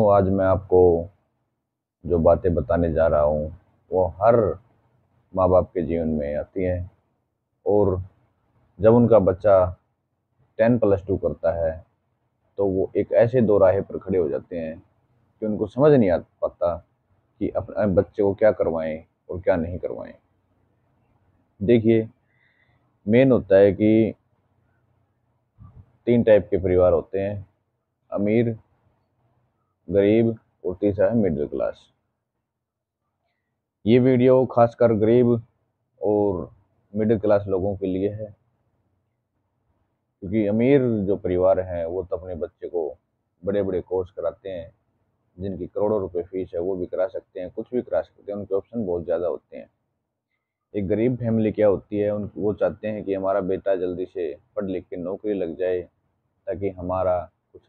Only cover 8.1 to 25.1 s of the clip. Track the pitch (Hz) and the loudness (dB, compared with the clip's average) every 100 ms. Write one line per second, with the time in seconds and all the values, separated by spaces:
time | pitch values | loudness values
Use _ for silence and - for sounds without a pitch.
8.1 | _ _ _ _ _ _ - 107 120 117 | _ _ _ _ _ _ 0 4 6 6
9.1 | 107 92 90 107 95 90 - _ _ _ | 4 4 0 4 4 4 -4 _ _ _
10.1 | _ _ _ _ - 110 120 104 98 92 | _ _ _ _ 0 2 2 2 0 0
11.1 | 92 82 76 82 82 82 80 - _ _ | -2 -2 -2 -4 -2 -4 -6 -14 _ _
12.1 | _ _ _ _ - 101 95 - 98 - | _ _ _ _ -4 -2 0 -2 -4 0
13.1 | - 120 127 104 101 92 95 - 80 92 | 2 4 4 4 6 4 4 -2 -10 -4
14.1 | 95 78 67 - 87 80 85 _ _ _ | -2 -2 -4 -8 -10 -10 -12 _ _ _
15.1 | _ _ _ 110 104 104 123 151 143 98 | _ _ _ -8 -4 -6 2 4 6 4
16.1 | 82 - _ 85 - 87 82 - _ _ | 0 -4 _ -8 -4 -6 -6 -12 _ _
17.1 | _ _ _ 95 - 90 - 104 92 98 | _ _ _ -6 -4 -6 -4 0 2 0
18.1 | - 101 95 107 101 85 82 80 78 - | 0 -2 2 2 2 -2 -2 -6 -8 -14
19.1 | _ - 90 101 92 80 90 - 57 50 | _ -12 -6 -2 -2 -2 -8 -10 -10 -14
20.1 | - _ _ _ _ _ _ _ _ _ | -20 _ _ _ _ _ _ _ _ _
21.1 | _ _ _ _ _ 101 120 110 113 113 | _ _ _ _ _ 2 2 4 2 0
22.1 | - _ _ _ _ _ _ _ _ 98 | -10 _ _ _ _ _ _ _ _ 0
23.1 | 117 135 117 95 95 101 95 107 110 110 | 4 4 2 4 6 6 4 2 4 2
24.1 | - _ _ _ _ _ _ _ _ _ | -4 _ _ _ _ _ _ _ _ _